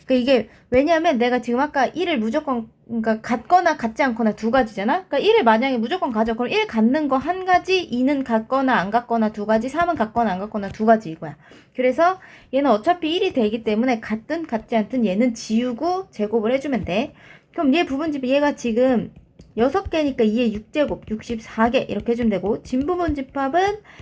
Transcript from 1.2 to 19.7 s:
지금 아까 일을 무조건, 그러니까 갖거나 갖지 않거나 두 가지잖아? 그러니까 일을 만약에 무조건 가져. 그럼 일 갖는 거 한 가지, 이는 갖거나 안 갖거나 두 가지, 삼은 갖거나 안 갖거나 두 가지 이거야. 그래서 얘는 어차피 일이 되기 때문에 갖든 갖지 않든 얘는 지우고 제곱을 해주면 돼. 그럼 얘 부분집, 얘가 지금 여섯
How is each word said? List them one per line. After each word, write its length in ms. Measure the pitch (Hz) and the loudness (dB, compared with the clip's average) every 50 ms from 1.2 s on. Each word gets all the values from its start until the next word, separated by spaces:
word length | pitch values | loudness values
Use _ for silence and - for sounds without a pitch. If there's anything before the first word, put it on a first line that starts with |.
| 240 247 247 247 | 2 2 0 0
지금 200 | 247 - 240 240 | -2 -2 -2 0
아까 260 | 285 302 - 285 254 | 0 0 0 0 0
일을 320 | - - 294 370 - 320 | 0 0 -2 -2 -2 -2
무조건, 500 | 240 214 226 226 311 302 277 254 233 220 220 _ _ _ | -2 -2 -2 -2 -2 -2 -2 -4 -4 -6 -8 _ _ _
그러니까 340 | - 233 233 220 226 220 220 | -8 -6 -4 -2 -2 -2 -2
갖거나 560 | - - 240 233 - - 349 370 359 339 302 | -2 -4 -4 -4 0 2 2 4 4 2 0
갖지 240 | 294 - 226 220 - | -2 -4 -6 -2 0
않거나 340 | 294 262 226 226 233 214 208 | -2 0 0 0 0 0 0
두 140 | - 214 226 | -2 -2 0
가지잖아? 560 | 240 269 254 220 - - 196 226 302 370 381 | 2 2 2 0 -2 -4 -2 -2 -2 -2 -4
그러니까 140 | - - 277 | -4 -4 0
일을 240 | - 392 453 453 370 | 2 4 4 4 6
만약에 340 | 226 220 226 262 269 262 | 4 4 4 2 0 0
무조건 340 | 233 214 254 339 370 370 294 | -2 -2 -2 -2 -2 -2 -2
가져. 220 | 226 214 226 226 226 | 0 0 0 0 0
그럼 160 | 226 247 247 | -2 -2 -2
일 140 | - 427 427 | 0 -2 -2
갖는 440 | 427 - 220 220 226 262 311 302 269 | 0 2 2 4 4 4 2 0 0
거 80 | 269 | 0
한 280 | 262 254 311 359 381 370 | 0 0 -2 -4 -2 0
가지, 380 | 370 359 359 349 359 381 370 - | 2 2 2 2 2 0 0 0
이는 400 | - - 240 254 269 294 269 269 | -2 -2 0 0 2 0 0 0
갖거나 520 | - 233 220 220 - 254 269 269 262 240 | 0 -2 -2 0 0 0 0 2 2 2
안 140 | 196 170 196 | 2 2 2
갖거나 420 | 202 240 233 - 233 233 220 214 214 | 0 -2 0 0 0 0 0 0 -2
두 120 | 214 208 | -2 -2
가지, 240 | 208 220 226 220 262 | 0 0 0 0 -2
삼은 240 | 269 320 349 349 330 | -2 -2 0 0 0
갖거나 380 | - 233 226 - 233 233 208 | -2 -2 -2 0 0 0 0
안 80 | 180 185 | -2 -4
갖거나 300 | 196 214 - 214 196 190 | -6 -6 -8 -8 -8 -8
두 180 | - - 220 | -6 0 4
가지 240 | 220 226 220 - 160 | 4 4 4 2 -4
이거야. 260 | 160 - - 156 143 - - - - - - _ _ | -12 -10 -12 -12 -14 -14 -20 -20 -20 -20 -20 _ _
그래서 440 | - 254 254 254 262 330 359 370 370 - - - - - _ | 0 0 0 2 4 2 2 2 -2 -8 -20 -20 -20 -10 _
얘는 200 | - 269 285 277 | -2 0 2 2
어차피 440 | 214 208 - 339 349 349 339 302 330 | 2 2 2 2 0 0 0 -2 -2
일이 180 | 370 381 370 370 | 0 0 0 0
되기 300 | 269 220 208 220 233 226 | 0 0 0 0 -2 -2
때문에 360 | 226 208 214 233 262 247 226 | -2 0 0 0 0 0 -2
갖든 480 | - - 214 220 - - 302 339 320 | -4 -6 -6 -6 -6 -6 -6 -6 -4
갖지 280 | - 240 220 226 - 240 | -4 -6 -6 -4 -2 -2
않든 300 | 220 208 214 - 262 226 | -2 -2 -2 -2 -2 0
얘는 300 | 190 180 202 254 254 233 | 0 2 2 0 0 0
지우고 760 | - - - 220 226 247 254 240 226 330 339 359 370 381 - | -4 -6 -2 -2 0 0 -2 -4 -4 -2 -2 -2 -4 -6 -8
제곱을 420 | - - 208 208 220 233 208 226 254 | -6 -6 -4 -2 -2 0 0 0 0
해주면 320 | 269 269 302 269 208 165 | -2 -2 -2 -4 -2 -2
돼. 280 | 151 170 202 277 - - - - - - - _ _ | -2 -2 -2 -2 -4 -8 -16 -20 -20 -20 -20 _ _
그럼 200 | - - 330 269 262 | -6 -2 0 2 2
얘 100 | 339 349 | 2 2
부분집, 400 | - 269 269 330 330 294 277 254 | 0 -2 -4 -4 -4 -4 -4 -2
얘가 300 | 247 269 285 294 285 277 | 0 2 2 2 0 0
지금 580 | - - 240 220 233 254 269 254 214 175 - - - - _ _ - - - - | -2 -4 -2 0 2 2 2 2 0 -2 -4 -10 -18 -20 _ _ -20 -20 -8 -2
여섯 320 | 214 233 277 | 0 0 2